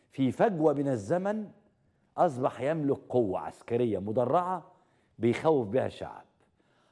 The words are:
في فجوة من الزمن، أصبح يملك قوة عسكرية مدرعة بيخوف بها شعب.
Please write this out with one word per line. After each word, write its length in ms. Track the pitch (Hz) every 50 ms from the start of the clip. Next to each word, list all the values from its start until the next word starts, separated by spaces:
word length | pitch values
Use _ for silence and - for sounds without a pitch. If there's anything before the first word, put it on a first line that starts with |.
| _ _
في 200 | - 135 135 123
فجوة 420 | - - 202 233 185 151 156 156 143
من 140 | 143 139
الزمن، 640 | 139 131 110 98 104 165 180 185 202 214 214 208 170 - _ _ _ _ _ _ _ _ _ _ _ -
أصبح 440 | - 170 170 127 123 131 139 - -
يملك 360 | 127 147 165 160 147 139 127 - - -
قوة 300 | - 123 113 95 90 85
عسكرية 600 | 76 92 - - - - 117 120 123 113 101 90
مدرعة 720 | 98 107 107 123 120 120 147 180 180 185 185 165 - - - _ _ _ _ _ _ _ _ -
بيخوف 480 | 107 117 113 - - 160 156 135 113
بها 220 | 95 110 131 110 101
شعب. 360 | - - 85 62 52 - - _ _ _ _ _ _ _ _ _ _ _ _ _